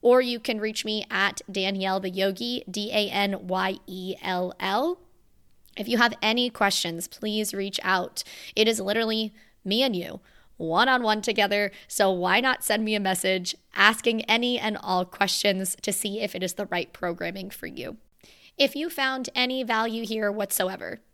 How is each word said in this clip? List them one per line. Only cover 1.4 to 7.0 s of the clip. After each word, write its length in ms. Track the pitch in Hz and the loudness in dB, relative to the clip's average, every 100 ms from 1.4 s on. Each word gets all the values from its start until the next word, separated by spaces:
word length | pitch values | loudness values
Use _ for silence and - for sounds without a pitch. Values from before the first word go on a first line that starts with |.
| - | -6
Danielle 480 | 196 190 196 190 190 | -2 0 0 0 0
the 100 | 190 | -2
Yogi, 540 | 185 190 190 240 247 - | 0 0 0 -4 -4 -6
D 180 | 185 208 | -6 -2
A 160 | 220 208 | 0 0
N 380 | - 202 196 180 | 0 0 -2 -2
Y 320 | 185 190 196 - | -2 0 -4 -8
E 300 | 185 185 - | -10 -8 -8
L 320 | - 180 180 - | -4 -2 -2 -2
L. 400 | 190 202 302 359 - _ _ _ _ _ - - | 0 2 0 -2 -10 _ _ _ _ _ -20 -10
If 100 | - | -2
you 120 | 233 | 4
have 160 | 240 233 | 4 4
any 280 | 214 233 247 | 0 2 0
questions, 580 | 240 202 196 175 165 | 2 2 2 -2 -4